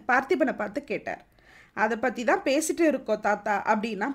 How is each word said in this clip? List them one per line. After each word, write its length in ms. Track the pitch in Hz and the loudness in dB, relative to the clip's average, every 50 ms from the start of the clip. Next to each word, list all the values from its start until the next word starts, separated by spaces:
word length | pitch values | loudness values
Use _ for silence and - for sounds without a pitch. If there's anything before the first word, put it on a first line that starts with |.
| - - | -2 2
பார்த்திபனை 480 | 254 262 269 - - 262 320 247 202 | 2 2 2 2 2 2 2 0 0
பார்த்து 280 | - 208 208 - 294 277 | -4 -6 -6 -6 -6 -6
கேட்டார். 420 | - 208 160 - - - - - _ _ _ _ - - - - _ - | -6 -6 -6 -6 -6 -10 -10 -12 _ _ _ _ -20 -20 -20 -20 _ -4
"அதை 220 | - 208 220 233 | -2 0 0 0
பத்தி 280 | 220 240 254 214 240 240 | 0 -2 -2 -2 -2 0
தான் 180 | 220 370 370 - | 2 2 2 2
பேசிட்டு 380 | 302 262 302 311 - 311 285 | 2 2 2 2 0 0 2
இருக்கோம் 400 | 339 311 269 262 - - 214 214 | 2 2 2 2 0 -2 -2 0
தாத்தா" 420 | - 202 208 208 208 220 208 196 - | 0 0 0 0 0 -2 -2 0 2
அப்படின்னா 460 | - 214 214 196 233 214 185 208 277 269 | 2 0 2 0 -2 -4 -4 -4 -4 -4